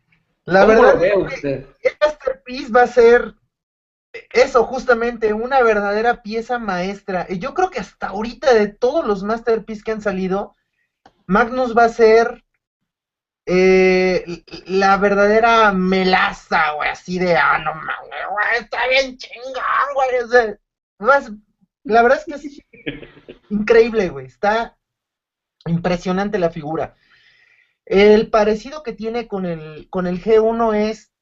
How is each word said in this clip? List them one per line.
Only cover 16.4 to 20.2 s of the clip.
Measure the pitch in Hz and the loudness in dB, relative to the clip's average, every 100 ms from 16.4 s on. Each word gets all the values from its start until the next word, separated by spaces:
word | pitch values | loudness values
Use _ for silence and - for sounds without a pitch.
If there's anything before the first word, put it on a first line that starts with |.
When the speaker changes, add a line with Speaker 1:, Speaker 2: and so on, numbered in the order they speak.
| - 180 151 | -4 -2 -2
Speaker 1:
güey, | 151 139 | -2 -6
así | - - 185 | -8 -8 -4
de, | 180 160 | 0 2
"Ah, | 143 143 | 2 0
no | 156 156 | -4 -8
mames, | 139 147 139 143 175 | -10 -12 -12 -12 -8
güey, | 202 214 233 | -6 -4 -4
está | 220 233 247 | -6 -6 -2
bien | 269 262 254 | -2 -2 -8
chingón, | - 226 262 262 - - 285 | -20 -18 -14 -8 -4 -2 -2
güey", | 523 262 247 | -2 -2 -2